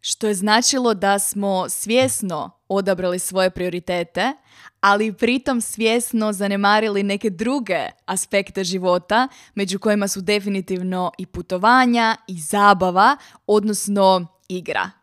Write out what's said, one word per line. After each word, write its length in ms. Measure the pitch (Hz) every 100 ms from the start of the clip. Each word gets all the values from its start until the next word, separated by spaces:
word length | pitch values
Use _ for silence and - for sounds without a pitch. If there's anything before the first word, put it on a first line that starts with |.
što 260 | - - 214
je 80 |
značilo 600 | 202 208 214 247 277 247
da 240 | 208 196 202
smo 500 | - 202 196 185 175
svjesno 800 | - 202 233 262 - 190 160 - _ _
odabrali 500 | 196 190 185 185 180
svoje 320 | - 185 185
prioritete, 800 | 185 180 175 170 180 170 - 220 294 _ _ - _
ali 320 | 202 202 220
pritom 480 | 190 226 254 269 247
svjesno 720 | 226 - 226 233 233 226 214
zanemarili 720 | 196 202 196 202 214 220 202
neke 280 | 202 202 226
druge 600 | 170 214 277 196 170 107 - -
aspekte 580 | 196 - 202 196 -
života, 640 | 185 185 185 180 175 208 262 - -
među 240 | - 196 196
kojima 300 | 220 208 196
su 120 | 196
definitivno 880 | 180 208 202 190 180 185 185 185 180 -
i 80 | 185
putovanja, 920 | - - 185 214 254 247 233 226 220 -
i 120 | 180
zabava, 760 | 151 208 202 190 185 180 220 277 - _ -
odnosno 800 | 208 214 208 - 202 190 185 170 _ _
igra. 420 | 185 160 165 185 _